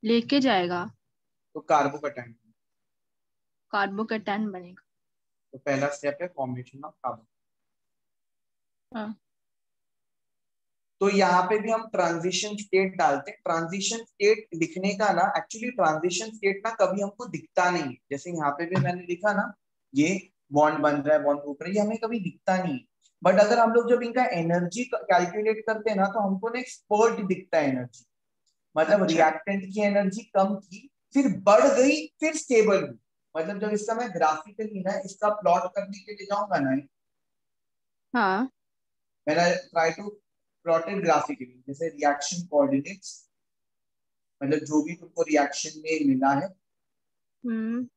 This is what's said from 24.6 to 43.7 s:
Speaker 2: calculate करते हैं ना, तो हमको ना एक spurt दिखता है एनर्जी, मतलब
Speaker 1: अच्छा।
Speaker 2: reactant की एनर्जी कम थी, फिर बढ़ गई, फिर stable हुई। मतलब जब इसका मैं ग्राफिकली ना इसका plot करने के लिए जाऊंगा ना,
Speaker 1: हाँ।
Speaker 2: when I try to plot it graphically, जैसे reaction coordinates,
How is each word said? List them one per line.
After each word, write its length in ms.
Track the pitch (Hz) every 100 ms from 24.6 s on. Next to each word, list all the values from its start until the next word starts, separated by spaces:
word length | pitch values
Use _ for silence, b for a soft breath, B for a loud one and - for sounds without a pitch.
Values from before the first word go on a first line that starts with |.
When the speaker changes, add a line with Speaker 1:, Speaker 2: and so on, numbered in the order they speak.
| 175 220
Speaker 2:
calculate 840 | 247 226 - 180 180 202 214 214 220
करते 220 | 214 208
हैं 80 | 202
ना, 80 | 196
तो 140 | 196
हमको 300 | 202 190 226
ना 100 | 240
एक 100 | 254
spurt 560 | - _ 208 233 190 190
दिखता 320 | 185 - 165
है 120 | 143
एनर्जी, 360 | 127 123 - _ _ _ _ _ _ _ 151
मतलब 260 | 160 202
Speaker 1:
अच्छा। 120 | 180 165
Speaker 2:
reactant 580 | 156 156 - 196 190
की 80 | 190
एनर्जी 420 | 208 202 196 196
कम 360 | - 196 196 196
थी, 300 | - 196 - _ _
फिर 260 | 269 269 180
बढ़ 220 | - 214
गई, 460 | 262 - 262 302 302
फिर 280 | _ 311 311
stable 520 | - 233 208 196 139
हुई। 120 | 117 _ _ _ 156
मतलब 220 | 165 196
जब 100 | 208
इसका 240 | 208 208
मैं 180 | 226 240
ग्राफिकली 680 | 170 160 156 208 208 214 202
ना 200 | 180 196
इसका 300 | 190 - 208
plot 420 | 208 185 180 185 208
करने 240 | 190 196
के 120 | -
लिए 120 | 208 196
जाऊंगा 340 | 202 208 175
ना, 280 | 139 135 - _ _ _ _ _ _ _ _ _ _ _ _ 247
Speaker 1:
हाँ। 360 | 202 190 262 _ _ _ _ _ _ _ -
Speaker 2:
when 120 | 160
I 100 | 175
try 480 | 180 - 170 165 -
to 120 | 208 - _ _ _ _ 170
plot 160 | 165
it 160 | 220 196
graphically, 680 | 165 147 147 139 123 127 131
जैसे 220 | 139 165
reaction 580 | 147 147 143 - 175 175
coordinates, 840 | 147 135 135 139 196 - - _ _ _ _ _